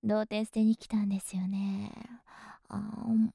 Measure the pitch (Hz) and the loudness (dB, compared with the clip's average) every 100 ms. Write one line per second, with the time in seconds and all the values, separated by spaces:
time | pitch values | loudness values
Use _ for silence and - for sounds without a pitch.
0 | 220 214 214 208 220 220 220 226 - 220 | 0 0 0 -4 -2 2 4 4 0 -2
1 | 202 196 - 190 185 196 196 196 208 226 | 0 -2 -4 -4 -2 -2 -2 -4 -8 -12
2 | 233 240 _ - - - _ 202 208 220 | -16 -18 _ -20 -20 -20 _ -8 -8 -6
3 | 226 226 220 | 2 4 4